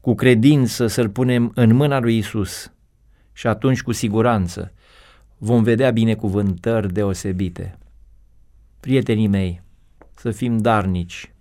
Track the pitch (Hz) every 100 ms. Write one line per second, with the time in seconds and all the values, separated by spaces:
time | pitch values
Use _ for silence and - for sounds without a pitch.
0 | - 101 127 120 131 147 120 - 117 113
1 | 113 113 127 123 117 - 113 123 147 139
2 | 120 113 101 110 92 - - _ _ _
3 | _ _ _ - 120 107 135 123 - 113
4 | 117 107 120 113 87 98 95 - _ -
5 | - _ _ _ 104 120 113 117 131 113
6 | 113 110 107 98 101 87 113 113 101 90
7 | 101 90 101 92 92 - 90 - - -
8 | - - _ - _ _ _ _ 120 131
9 | 127 110 110 101 92 87 - _ _ _
10 | - - 123 104 123 113 113 107 95 90
11 | 87 - - _